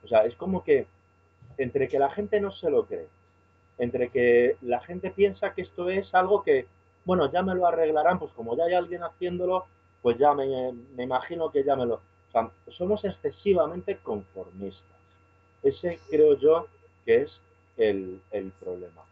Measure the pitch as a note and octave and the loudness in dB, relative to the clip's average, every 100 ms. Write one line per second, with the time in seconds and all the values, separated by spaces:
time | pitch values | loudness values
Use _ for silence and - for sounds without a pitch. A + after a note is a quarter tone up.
0 | - A2+ A2 - F3 F3+ - C3+ - _ | 2 2 2 -2 -4 -4 2 2 2 _
1 | _ _ _ _ - - B2+ C#3 C3 C#3 | _ _ _ _ -18 -8 -4 -2 -2 0
2 | C#3 G#3 G#3 G#3+ G3 F#3 E3 B2+ - F2+ | 0 -2 -2 -2 -2 -4 0 0 0 -10
3 | D#2+ _ _ _ _ _ _ - A#2+ B2 | -12 _ _ _ _ _ _ -6 -4 -2
4 | B2 B2+ A#2+ A#2+ B2 - B2 A#2+ - F3+ | -2 2 4 6 4 0 -4 -6 -6 -10
5 | F#3 F#3+ G3+ F#3+ G3 - F#3 - F3+ F#3+ | -10 0 0 0 -6 -6 -12 -8 -4 -4
6 | F#3+ F#3 F#3 G#3 E3 C#3 - _ _ _ | 0 0 2 0 2 0 0 _ _ _
7 | - F3+ C#3 E3 F#3 F3+ F3 E3 D#3 D#3 | -2 0 0 0 -2 2 2 4 4 4
8 | D#3+ F3+ D3+ - A2+ B2+ E3+ F3+ F3 F3 | 2 0 -6 -10 -6 -2 0 0 -2 -10
9 | E3+ _ F3+ F3+ F3+ F#3 - _ _ _ | -10 _ -8 -4 -2 -2 -4 _ _ _
10 | A#2+ A#2 D3 C#3+ C3+ C3 B2+ A#2+ C3 B2+ | -2 2 2 2 -2 -4 -6 -8 -16 -10
11 | B2+ B2+ - E3+ D#3 C#3+ C#3 C3+ A#2+ A2 | -4 -4 -4 -6 -4 -2 0 0 -2 -4
12 | _ _ _ A2+ A2+ _ - - F3+ G#3 | _ _ _ -2 -2 _ -20 -8 -4 -2
13 | G3 - C#3+ - G3+ F3+ D3+ F3+ F#3 F#3+ | -4 -6 -8 -4 0 2 2 -4 -8 -8
14 | - G#2 F#2+ F#2+ F#2 F#2 G2 F#2 _ _ | -8 -10 -10 -16 -16 -12 -12 -14 _ _
15 | _ _ _ _ _ _ C#3 C3+ F3 E3+ | _ _ _ _ _ _ -2 0 -8 -8
16 | - D3+ D#3 C#3 C#3+ E3 D#3 _ _ _ | -2 4 6 6 4 2 0 _ _ _
17 | - A#2 D3 _ _ _ _ - A2 G2 | 2 2 2 _ _ _ _ 0 0 0
18 | F#2 F#2 _ G#2+ F#2+ F#2 F#2 F2+ F2 E2 | -6 -14 _ -8 -8 -12 -12 -12 -14 -20
19 | _ | _